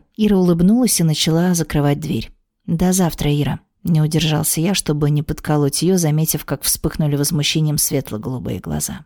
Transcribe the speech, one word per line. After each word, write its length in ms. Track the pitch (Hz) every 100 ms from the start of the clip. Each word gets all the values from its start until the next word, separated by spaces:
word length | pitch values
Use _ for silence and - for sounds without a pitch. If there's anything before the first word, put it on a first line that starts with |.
| _ -
Ира 220 | 214 190
улыбнулась 640 | 180 170 180 233 247 -
и 40 |
начала 500 | 165 151 - 160 180 170
закрывать 440 | 151 151 143 143
дверь. 320 | 151 - - - _ _ -
"До 280 | 165 180
завтра, 360 | 185 170 - 147
Ира". 300 | 147 139 151 _ _
Не 180 | 175 160
удержался 600 | 151 156 156 151 147 -
я, 120 | 175
чтобы 360 | 185 - 151 147
не 140 | 147
подколоть 580 | 143 156 - 151 143 -
её, 160 | 165 190
заметив, 480 | 160 156 160 156 -
как 160 | -
вспыхнули 540 | - - 156 - 151 143
возмущением 600 | 143 147 143 160 151 143
светло-голубые 840 | - 139 - 107 123 127 - -
глаза. 460 | - 151 - -